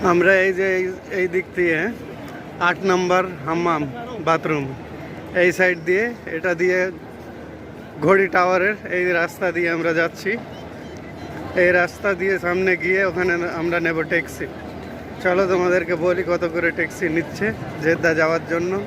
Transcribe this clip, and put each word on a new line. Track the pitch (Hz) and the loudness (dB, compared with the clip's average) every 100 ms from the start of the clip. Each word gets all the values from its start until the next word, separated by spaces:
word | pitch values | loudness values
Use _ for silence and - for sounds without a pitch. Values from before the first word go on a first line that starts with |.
| 185 | 4
আমরা | 175 175 190 | 6 6 6
এই | 190 | 4
যে | 185 190 185 | 2 0 0
এই, | 185 185 - | -2 -6 -6
এই | 190 185 | -2 0
দিক | 180 185 180 | -2 -4 0
দিয়ে | 175 160 196 233 - - - - - - | 2 2 -2 -6 -12 -12 -12 -12 -14 0
আট | 175 160 | 0 2
নম্বর | 190 180 180 185 185 170 139 | 2 4 4 4 2 -6 -2
হাম্মাম | 165 170 160 143 123 247 233 | 0 2 0 -2 -6 -10 -4
বাথরুম, | 156 160 160 151 135 135 - - - - - | 0 2 2 -2 -4 -10 -12 -14 -12 -14 -4
এই | 180 180 | 2 2
সাইড | 170 185 175 | 4 2 2
দিয়ে, | 160 185 240 233 - | 0 2 0 -4 -8
এটা | 165 180 | -4 -2
দিয়ে | 170 180 180 185 160 - - - - - - - - - - | 2 2 2 0 -4 -14 -16 -16 -14 -16 -16 -16 -16 -16 -2
ঘড়ি | 151 196 196 | 4 4 4
টাওয়ারের | 190 180 185 190 208 202 | 4 4 4 2 -2 -4
এই | 180 180 | -2 0
রাস্তা | 170 170 - 185 | 2 0 -2 -2
দিয়ে | 165 170 | 0 0
আমরা | 165 165 | 0 0
যাচ্ছি। | 165 165 - 196 233 - - - - - - - - - - - 185 | 2 0 -2 -4 -4 -8 -14 -14 -14 -14 -14 -14 -14 -12 -12 -4 2
এই | 180 | 4
রাস্তা | 180 175 - 208 | 6 2 0 -2
দিয়ে | 185 190 185 | 0 0 0
সামনে | 175 180 190 175 | 0 2 2 2
গিয়ে | 165 190 | 2 2
ওখানে | 190 170 180 175 170 | 2 2 0 0 -2
আমরা | 170 170 170 | -2 0 0
নেব | 165 165 | 0 0
ট্যাক্সি। | 156 175 - - 139 - - - - - - - | 0 -2 -2 -8 -10 -10 -12 -12 -12 -12 -12 -2
চলো | 180 180 190 | 2 2 4
তোমাদেরকে | 185 180 180 165 | 4 4 2 2
বলি | 170 175 180 170 | 0 2 2 0
কত | 175 170 | 0 0
করে | 165 170 | 0 0
ট্যাক্সি | 156 165 - 170 | 0 -4 -2 0
নিচ্ছে | 160 165 - 208 214 - 160 | 0 -2 -4 -4 -4 -10 -2
জেদ্দা | 156 165 165 | 0 4 4
যাওয়ার | 160 160 165 156 | 4 2 2 0
জন্য। | 170 175 196 | -2 0 -2